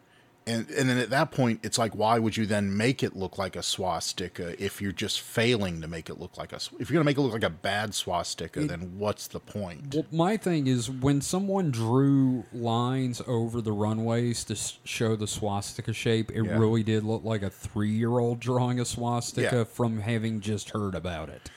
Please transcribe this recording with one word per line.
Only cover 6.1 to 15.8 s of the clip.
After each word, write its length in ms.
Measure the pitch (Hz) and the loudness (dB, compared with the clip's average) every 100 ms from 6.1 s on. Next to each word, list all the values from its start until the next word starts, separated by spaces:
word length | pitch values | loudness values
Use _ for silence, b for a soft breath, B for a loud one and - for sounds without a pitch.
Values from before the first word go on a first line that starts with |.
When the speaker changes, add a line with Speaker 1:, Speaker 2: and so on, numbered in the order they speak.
| 80 | -12
Speaker 1:
look 200 | - - | -12 -12
like 160 | - | -12
a 40 | - | -10
sw-, 140 | - - | -10 -8
if 80 | 110 | 0
you're 60 | |
gonna 100 | 165 | 2
make 140 | 147 139 | 4 4
it 20 | |
look 140 | 135 | 2
like 100 | 110 | 2
a 60 | 101 | -2
bad 440 | 82 98 101 107 | -2 -2 -2 -2
swastika, 680 | - - 87 85 - 82 - | -4 -2 -2 -2 -6 -6 -4
Speaker 2:
It 60 | 98 | -4
Speaker 1:
then 300 | 85 90 95 | -4 -8 -4
what's 280 | 104 98 - | -2 -2 -6
the 140 | - | -12
point? 540 | - 104 92 80 143 | -8 -8 -6 -8 -4
Speaker 2:
Well, 120 | 147 151 | -4 -2
my 280 | 160 175 220 | 0 2 0
thing 280 | 185 165 131 | 0 2 2
is, 240 | 127 117 | 2 0
when 300 | 131 135 143 | 0 2 2
someone 500 | - 185 196 196 165 | 2 -2 0 0 2
drew 760 | 113 113 127 139 139 131 127 - | 2 2 4 6 6 4 2 -4
lines 680 | 120 117 117 123 135 127 117 - | -4 0 2 2 0 -2 -4 -2
over 340 | 117 113 120 | 0 0 -2
the 120 | 110 | -2
runways 680 | 104 104 110 113 117 120 113 | 0 0 0 0 0 0 -2
to 100 | - | -4
s-, 240 | 107 - - | -4 -6 -8
show 320 | - - 113 110 | -8 0 0 2
the 100 | 104 | -2
swastika 640 | - 104 101 - - | -2 -2 -2 -4 -6